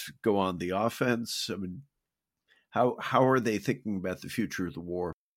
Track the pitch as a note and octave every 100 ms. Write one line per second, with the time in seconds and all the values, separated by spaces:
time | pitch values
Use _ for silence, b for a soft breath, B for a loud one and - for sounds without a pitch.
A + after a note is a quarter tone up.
0 | - C#2+ A2+ G2+ F#2 F2+ F2 F#2 A2+ -
1 | B2+ A#2 A#2 - - F#2 F#2 F2+ - _
2 | _ _ _ _ _ b b - B2 -
3 | - B2+ C3 C3 A2+ G#2+ - A#2+ A2 G2
4 | F#2 F#2 - - G#2 - F2+ E2 F2 F2+
5 | F2 - _